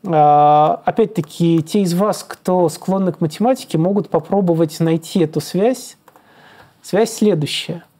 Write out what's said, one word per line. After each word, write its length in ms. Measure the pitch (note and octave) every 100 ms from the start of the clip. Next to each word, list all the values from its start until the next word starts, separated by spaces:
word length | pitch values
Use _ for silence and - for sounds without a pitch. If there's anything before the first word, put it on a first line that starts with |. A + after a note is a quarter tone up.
| -
А, 760 | D#3+ D3 D3 D3 D3+ D#3 -
опять-таки, 760 | - - G#3+ G#3+ D#3+ - E3+ E3
те 180 | D#3 G#3
из 140 | F#3
вас, 280 | E3+ G3+ -
кто 440 | - - - F3+ E3+
склонны 420 | D#3+ - F#3+ F#3
к 120 | D#3
математике, 560 | D#3+ - A3 C4 - D#3
могут 320 | F3 G3+ -
попробовать 680 | E3 D#3 G3 F3+ E3 D#3+ -
найти 420 | E3 E3 - G3+
эту 200 | D#3 D#3
связь. 560 | - F3 A3 B3+ - - _ _ _ _ - - - _
Связь 280 | - F#3 A3+
следующая. 760 | - G#3 E3 D3 - - E3+ _